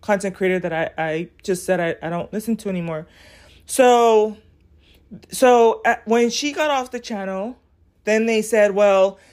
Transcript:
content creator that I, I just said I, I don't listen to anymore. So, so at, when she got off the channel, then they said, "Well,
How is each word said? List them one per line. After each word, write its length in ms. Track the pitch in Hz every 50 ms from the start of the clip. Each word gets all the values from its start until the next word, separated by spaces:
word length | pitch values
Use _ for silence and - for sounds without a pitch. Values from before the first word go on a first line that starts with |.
content 340 | - - 208 196 196 196 185
creator 220 | - 196 185 185
that 160 | 185 175 175 165
I, 160 | 160 160 - -
I 320 | - 160 160 156 160 175 - _ _ -
just 200 | - 185 180 -
said 160 | - 185 180
I, 160 | 170 165 - - -
I 40 | 160
don't 240 | 170 170 - - -
listen 240 | 214 214 233 226
to 120 | 214 - 202
anymore. 380 | 190 175 170 170 160 156 165 - _ _ - - - - - _ _ _ _
So, 680 | - - - 254 247 247 240 233 226 220 214 214 214 208 - _ _ _ _ _ _ _ _ _ _ _ _ _ _ - - - _
so 520 | - - 262 247 247 240 233 226 220 220 -
at, 200 | 226 233 - -
when 240 | 214 226 240 240 233
she 200 | 226 - 294 294
got 200 | 285 330 302 302
off 180 | 285 262 247 247
the 100 | - 240
channel, 560 | 233 - 233 196 196 190 190 190 202 240 254 - _ _ _ _ _ _ _ _ _
then 220 | 208 214 220 226
they 160 | 226 226 214
said, 320 | 214 220 233 214 208 208 190
"Well, 460 | - 208 302 196 196 190 196 - - _ _